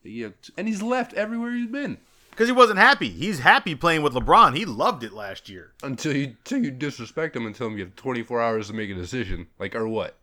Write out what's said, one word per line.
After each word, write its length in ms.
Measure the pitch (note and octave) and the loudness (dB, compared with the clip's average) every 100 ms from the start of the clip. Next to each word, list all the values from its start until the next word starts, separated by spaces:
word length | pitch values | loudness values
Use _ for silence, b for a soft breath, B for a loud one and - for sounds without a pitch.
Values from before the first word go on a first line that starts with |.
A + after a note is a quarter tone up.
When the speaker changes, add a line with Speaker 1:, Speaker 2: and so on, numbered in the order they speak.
Speaker 1:
Yeah, 260 | - A2+ A2 - | -12 -10 -10 -12
t-, 120 | - - | -18 -6
and 120 | G#3+ | -4
he's 120 | G#3 | -2
left 320 | A3 B3+ A#3+ - | -2 -2 -2 -4
everywhere 360 | G#3+ A#3 A#3 | -4 -4 -4
he's 160 | A#3+ A#3+ | -4 -4
been. 300 | C4+ C4+ A#2+ _ _ _ - | -6 -6 -8 _ _ _ 0
Speaker 2:
'Cause 100 | A#3 | 2
he 60 | |
wasn't 260 | B3+ A#3 G3 | 6 6 8
happy. 300 | A#3 C#4 B2+ | 6 6 -2
He's 300 | A2+ F3+ E3+ | -4 -4 4
happy 360 | C#3 B3+ F#3+ D3 | 6 6 2 -2
playing 280 | E3+ D#3+ | 2 2
with 100 | D3 | 2
LeBron. 420 | B2 A#2 F#3+ G3 C3+ | 0 6 8 8 4
He 80 | |
loved 400 | G#3 C#3 F#3+ E3+ | -6 0 0 0
it 80 | A2+ | -10
last 380 | G#2 G2+ F#2 - | -10 -12 -12 -16
year. 240 | F#2 E2 _ | -18 -20 _
Speaker 1:
Until 320 | C3+ B2 D3+ C#3 | -10 -6 -2 -2
you, 120 | C#3 | -4
until 360 | A2+ - C4+ | -8 -6 -2
you 80 | D#3 | -2
disrespect 640 | B2+ D3 C3 A2+ - D#3+ C3 | -4 -8 -8 -10 -6 -6 -6
him 100 | A2+ | -8
and 80 | |
tell 140 | G2+ A#2 | -6 -8
him 100 | G#2+ | -6
you 60 | |
have 120 | F#2 - | -10 -10
twenty-four 440 | C3 B2 A2+ A#2+ | -6 -6 -4 -2
hours 260 | A#2 A2 G#2 | 0 -2 -4
to 60 | |
make 160 | A2 G#2 | -8 -6
a 40 | F#2 | -8
decision. 520 | F2 B2+ G#2 F#2 F2 _ | -6 -6 -4 -6 -8 _
Like, 160 | G2 A#2 | -8 -4
or 100 | A2+ | -4
what? 320 | A2 D#2+ - | -4 -6 -10